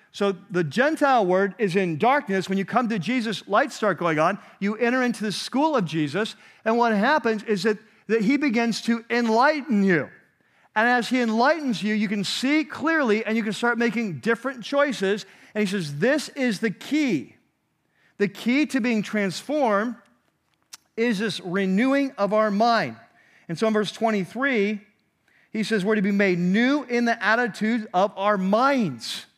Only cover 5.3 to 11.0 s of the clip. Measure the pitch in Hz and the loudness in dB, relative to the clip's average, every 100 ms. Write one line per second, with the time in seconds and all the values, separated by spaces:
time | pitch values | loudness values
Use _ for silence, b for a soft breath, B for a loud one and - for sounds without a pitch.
5.3 | 170 - 254 311 277 170 160 151 170 214 | -6 -4 0 0 0 -2 -2 -2 -2 -4
6.3 | - B B 220 233 233 208 233 302 226 | -8 B B 0 2 2 2 2 2 0
7.3 | 220 233 208 208 214 - b b 226 202 | -2 -2 -2 0 -2 -6 b b 0 2
8.3 | 277 285 226 233 208 - 233 226 233 233 | 2 2 0 0 -2 -2 -2 -2 -2 2
9.3 | 220 277 311 302 208 196 170 113 - _ | 4 4 2 0 2 4 4 0 -10 _
10.3 | b b b b 214 233 247 | b b b b 0 2 2